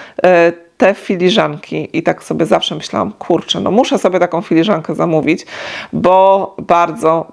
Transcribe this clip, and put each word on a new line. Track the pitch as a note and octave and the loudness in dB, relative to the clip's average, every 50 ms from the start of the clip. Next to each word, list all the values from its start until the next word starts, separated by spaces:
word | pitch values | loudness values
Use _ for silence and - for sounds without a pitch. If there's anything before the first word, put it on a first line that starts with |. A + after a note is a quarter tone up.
| - - - - - | -20 -18 -8 0 2
e, | F#3 F3+ E3+ E3+ F3 E3+ - - _ _ | 4 4 6 4 2 0 -2 -12 _ _
te | - A#3+ F#3+ G3+ | 2 2 2 2
filiżanki | - - - G3+ F3 F3+ F3+ - - D#3 D3+ D3 D3 - - D#3+ D#3 D3+ - | 0 -4 -6 -2 0 2 2 2 2 0 -2 -4 -10 -12 -10 -8 -8 -8 -6
i | - D#3+ | -6 -4
tak | D#3 E3 D#3+ - - | -2 -2 -4 -4 -6
sobie | - D#3+ D#3 D#3+ | -6 -2 -2 0
zawsze | - - E3 - - D#3+ | 0 0 0 0 -2 -6
myślałam, | D#3 - - - - - G#2 | -8 -10 -6 -4 -4 -4 -4
„Kurczę, | - - - - F3 E3 - - - E3+ | -6 -10 -4 -2 -2 -2 0 -4 -4 -2
no | - - | -2 0
muszę | F3+ A3+ C#4+ C#4+ C#4+ F#3+ | 0 0 0 0 0 0
sobie | - F#3 F3 F3+ | 0 0 0 2
taką | F3 F3 - E3 | 0 0 -2 -4
filiżankę | - - E3 D#3+ E3 G#3+ F#3+ D#3+ D#3 - D#3 | -4 0 2 2 2 2 0 -2 -2 -6 -4
zamówić”, | D#3+ D#3+ F3 D#3+ D#3 C#3+ D3+ E3 F3+ - - - - - - - - - - | -4 -2 0 0 0 2 0 -2 -2 -4 -14 -14 -14 -12 -12 -12 -12 -12 -8
bo | - D#3+ - F3 F#3 F#3+ F#3+ F#3+ G3 G3 F#3+ - - - | -6 0 2 4 4 6 6 6 4 2 0 -4 -8 -8
bardzo | - - F3 E3+ F3 E3+ D#3 A#3 - D#3+ E3 E3 D#3 - | -2 0 2 2 2 0 -2 -2 0 0 0 0 -4 -6